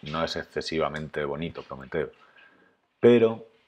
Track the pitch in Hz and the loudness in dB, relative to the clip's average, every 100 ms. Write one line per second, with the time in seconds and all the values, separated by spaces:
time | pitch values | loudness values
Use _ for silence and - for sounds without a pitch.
0 | 73 80 82 80 - 76 - 80 73 76 | -8 -4 -4 -4 -8 -8 -4 -2 -2 -4
1 | 76 76 73 71 82 - - 67 65 82 | -8 -6 -6 -6 -8 -10 -14 -16 -8 -4
2 | 73 - _ _ - _ _ _ _ _ | -4 -8 _ _ -20 _ _ _ _ _
3 | 120 120 113 113 - _ | 6 8 6 0 -10 _